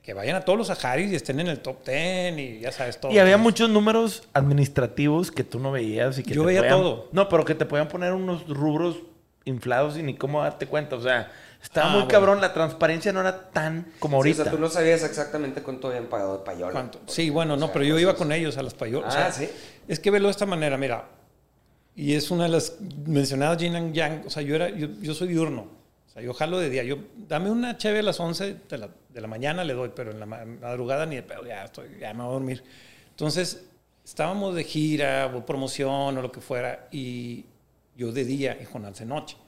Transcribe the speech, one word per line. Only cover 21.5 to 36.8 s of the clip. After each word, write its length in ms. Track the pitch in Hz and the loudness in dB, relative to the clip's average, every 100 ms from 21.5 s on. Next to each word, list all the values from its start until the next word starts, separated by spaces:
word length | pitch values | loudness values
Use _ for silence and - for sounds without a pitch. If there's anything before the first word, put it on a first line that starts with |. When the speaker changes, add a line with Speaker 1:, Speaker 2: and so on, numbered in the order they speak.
| _ _ _ _ - | _ _ _ _ -6
Speaker 1:
y 180 | 143 | 0
es 180 | 147 - | 0 2
una 120 | 175 | 0
de 60 | 170 | 2
las 260 | 160 - - 196 143 147 | 2 0 -8 -12 -8 0
mencionadas 520 | 143 131 135 147 170 | 2 2 2 2 2
yin 180 | 170 170 | 0 -2
and 180 | 165 | -2
yang, 300 | 160 151 156 139 | 0 -2 -4 -8
o 40 | |
sea, 120 | 151 | -6
yo 120 | 143 156 | -2 0
era, 140 | 175 | 0
yo, 180 | 202 151 - | -4 -8 -6
yo 120 | 151 | -8
soy 140 | 151 180 | -4 -2
diurno, 380 | 165 160 127 95 - _ _ _ | 0 0 -2 -10 -20 _ _ _
o 20 | |
sea, 80 | 113 | -14
yo 120 | 123 | -10
jalo 260 | 120 156 185 | -4 -2 0
de 100 | 160 | 0
día, 140 | 131 | -2
yo, 140 | 120 139 - - - | -4 -6 -10 -20 -6
"Dame 220 | 151 190 | -4 0
una 280 | 233 240 233 | -2 -2 -4
cheve 220 | 214 214 | -2 0
a 40 | |
las 160 | 214 165 | 0 -2
once 360 | 165 165 196 202 - | -4 -4 -6 -8 -12
de 80 | 143 | -12
la, 120 | - - _ | -12 -18 _
de 120 | 120 | -14
la 60 | 110 | -12
mañana", 360 | 110 139 175 | -6 -4 -2
le 100 | 165 | -4
doy, 180 | 127 123 135 | -4 -6 -8
pero 160 | 113 | -12
en 80 | 107 | -10
la 60 | 107 | -12
ma-, 180 | 117 113 | -12 -14
madrugada 600 | 120 123 123 123 139 156 | -12 -10 -6 -2 -2 -2
ni 80 | 135 | -6
de 80 | |
pedo, 220 | - 101 120 | -12 -14 -12
ya 180 | 110 98 | -14 -14
estoy, 220 | - 131 - | -16 -18 -14
ya 140 | 110 | -12
me 80 | 110 | -10
voy 60 | 120 | -6
a 40 | |
dormir. 300 | 131 131 131 - - - - _ | -6 -6 -8 -12 -20 -20 -20 _
Entonces, 540 | - 151 160 175 - - _ _ _ - | -4 -2 -2 -4 -8 -18 _ _ _ -16
estábamos 500 | - 160 202 196 175 | -4 -4 -2 -2 -4
de 80 | |
gira 680 | - 156 156 151 139 135 135 123 | -4 -2 0 2 2 0 -2 -4
o 100 | 113 | -6
promoción 720 | 139 131 - 135 139 139 135 | -4 -4 -2 -2 0 -2 -4
o 40 | |
lo 100 | 127 | -6
que 100 | 123 | -10
fuera, 460 | - 123 123 127 | -8 -6 -4 -8